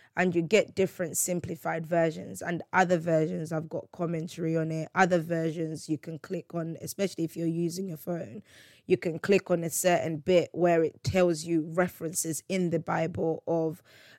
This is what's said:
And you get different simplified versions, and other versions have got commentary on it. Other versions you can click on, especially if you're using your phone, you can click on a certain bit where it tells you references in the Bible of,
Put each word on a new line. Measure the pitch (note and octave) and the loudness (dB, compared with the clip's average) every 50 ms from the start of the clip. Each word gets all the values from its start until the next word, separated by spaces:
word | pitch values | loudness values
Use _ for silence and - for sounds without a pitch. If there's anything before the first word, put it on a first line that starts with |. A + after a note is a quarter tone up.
| _ _ - | _ _ -2
And | E3+ F3+ F#3 E3+ | 0 0 2 2
you | E3+ E3 | 0 0
get | D3+ A3 G3+ - - - | 4 4 4 4 4 0
different | - F#3+ F3+ - - F3+ E3 F3+ - | -2 -2 0 -2 -4 -6 -4 -2 -2
simplified | - - F3+ F3 - - E3+ - - D#3+ E3 E3 E3 D#3 | -2 -2 -2 -4 -4 -6 -8 -8 -6 -4 -4 -4 -4 0
versions, | F3 E3+ E3 E3 D#3 F3+ - - - - - | 2 2 2 2 0 -2 -10 -12 -12 -10 -6
and | - F3 D#3+ - _ | -6 -6 -6 -4 _
other | - F3+ F#3+ F3 F3+ E3 | 4 4 4 4 4 0
versions | D#3+ F3 D#3+ D#3 D#3+ E3 F#3 F3 D#3+ D#3 | 2 2 2 2 2 2 -2 -4 -6 -4
have | E3 D#3 D#3+ D#3 | -6 -6 -6 -6
got | - D3+ - - | -8 -10 -10 -10
commentary | - - E3+ E3 E3+ D#3+ D#3+ F3 - - E3 D#3+ D#3+ | -8 -6 -4 -4 -4 -4 -6 -8 -8 -4 -2 0 0
on | E3 D#3+ D#3+ | 0 0 -2
it. | D#3+ D#3+ D#3 - - | -2 -4 -6 -2 2
Other | F3+ F#3+ F3 F#3 E3+ | 4 4 6 4 2
versions | D#3+ E3 E3+ E3 D#3+ E3 D#3 E3+ D#3+ D#3 D#3+ - - - | 0 0 -2 -2 -2 -2 -2 -4 -4 -6 -6 -8 -6 -4
you | D#3 C#3+ | -6 -6
can | - G3 F3+ C#3+ | -6 -8 -12 -12
click | - - F#3+ E3+ - _ - | -10 -8 -8 -8 -8 _ -6
on, | E3+ D#3+ E3 D#3+ - | -6 -6 -6 -6 -8
especially | - - - - G3+ F#3 - - E3 | -10 -10 -4 -2 -4 -2 -2 -2 -4
if | D#3 - | -4 -4
you're | E3 E3+ E3 | -2 -2 -2
using | E3 E3+ E3+ E3 E3+ F#3 G3 F#3+ | 0 0 -2 -2 -2 -4 -8 -8
your | D#3+ D3 | -8 -10
phone, | - - F3 E3 - G2 D#3+ G#3 - _ - - - - - _ _ | -8 -6 -6 -6 -8 -10 -14 -16 -18 _ -20 -20 -20 -20 -20 _ _
you | - F#3 F3+ | 0 0 0
can | - F3+ D#3 E3 | 0 -2 -4 -2
click | - - G3+ F#3 - - | 2 4 4 4 4 2
on | F3+ E3+ E3+ | 0 0 0
a | D#3+ | -2
certain | - - - F3+ F3 - - E3 D#3+ D3 | -2 0 2 4 4 4 2 0 -4 -2
bit | - - F#3 E3+ D3 - | 2 4 6 6 6 4
where | - D#3+ F3 F3 E3+ E3 E3 | 0 2 4 4 6 6 4
it | D3+ - - - | 2 0 -4 -4
tells | - - F#3 F3+ F3 E3 D3+ E3 | 0 2 4 4 4 4 0 -2
you | E3+ E3+ D#3+ D3+ E3+ D#3+ | 0 0 0 0 0 0
references | F3+ F3+ F3 - - E3 D#3 F#3 - - E3 D#3 - - - | 0 0 0 0 -6 -10 -8 -4 -4 -4 -4 -4 -6 -6 -4
in | G3 F#3+ F3+ E3+ | -2 0 0 2
the | E3+ D#3+ | 0 0
Bible | E3 - E3+ E3 E3 D#3+ E3 F#3 E3+ E3 D#3+ - - - | -2 0 -2 0 0 -2 -2 -2 -2 -2 -2 -2 -2 -2
of, | E3 E3 D#3+ D#3+ D#3 - _ _ - - - - - | 0 0 0 -2 -4 -6 _ _ -20 -20 -20 -20 -20